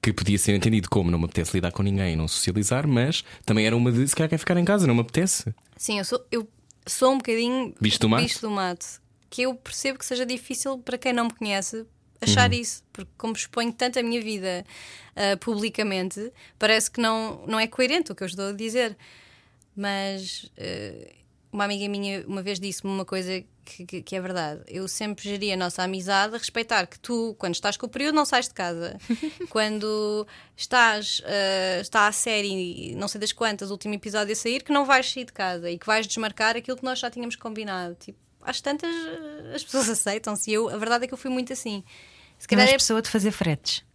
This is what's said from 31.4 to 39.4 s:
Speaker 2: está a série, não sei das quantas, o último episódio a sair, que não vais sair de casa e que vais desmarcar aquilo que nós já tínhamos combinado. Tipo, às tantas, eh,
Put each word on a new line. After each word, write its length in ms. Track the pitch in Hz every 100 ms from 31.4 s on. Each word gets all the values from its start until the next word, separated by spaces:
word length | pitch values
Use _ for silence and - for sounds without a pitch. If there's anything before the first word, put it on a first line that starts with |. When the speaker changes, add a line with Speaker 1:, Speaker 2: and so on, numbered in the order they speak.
| 196 190 190 185
Speaker 2:
está 260 | 196 226 208
a 40 |
série, 840 | 208 - 214 202 190 180 - - -
não 100 | 196
sei 140 | 214
das 100 | 214
quantas, 360 | - 226 202 196
o 40 |
último 200 | 196 208
episódio 380 | 208 214 208 208
a 40 | 214
sair, 280 | 233 254
que 80 | -
não 120 | 285
vais 240 | 277 269 262
sair 120 | - 240
de 60 |
casa 380 | - 190 175 175
e 80 | 175
que 80 | -
vais 180 | 220 214
desmarcar 500 | - 220 202 220 233
aquilo 200 | 233 254
que 80 |
nós 140 | 254 254
já 100 | 247
tínhamos 260 | 240 240 233
combinado. 580 | 233 220 214 185 175 175
Tipo, 180 | - - _ _
às 180 | - 247
tantas, 300 | - 294 339
eh, 640 | 330 320 330 302 302